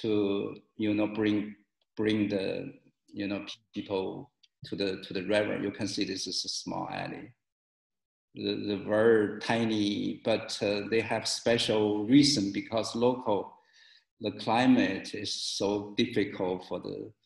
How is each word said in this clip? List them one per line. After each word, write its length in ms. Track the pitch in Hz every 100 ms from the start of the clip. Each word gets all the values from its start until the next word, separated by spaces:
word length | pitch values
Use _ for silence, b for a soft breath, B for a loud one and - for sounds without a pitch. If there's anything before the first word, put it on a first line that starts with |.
to, 540 | 113 104 98 101 107 104 - -
you 180 | 107
know, 140 | 104 107
bring, 480 | 110 107 104 104 - _ _ _ -
bring 320 | 107 107 101
the, 460 | 101 95 92 92 - _ _ _
you 180 | - 98
know, 180 | 101 - - _
people 560 | - 104 95 92 95 95 _ _ _ -
to 100 | 85
the, 260 | 98 95
to 100 | -
the 120 | 92
river. 340 | 92 104 104 95
You 120 | 98
can 160 | - 101
see 160 | 107
this 240 | 95 95 92
is 160 | -
a 40 | -
small 400 | - 92 90 -
alley. 400 | 50 - - - - _ _ _ _ _ _ _ _ _ -
The, 300 | 101 104 104
the 180 | 98
very 540 | 82 107 117 110 101 107
tiny, 840 | - 117 113 107 101 101 98 -
but, 340 | - 107 - -
uh, 280 | 104 104 101
they 100 | 113
have 280 | 107 113 -
special 760 | - 117 117 - 107 104 104 107
reason 440 | 143 139 - 98
because 440 | 104 - 113 107 117
local, 560 | 120 123 117 98 - - b b b b b _
the 120 | 110
climate 840 | - - 113 131 127 95 92 -
is 180 | 104 101
so 640 | - - - 101 104 104 104
difficult 680 | 117 110 98 - 92 90 -
for 140 | 87
the, 320 | 98 98 104 -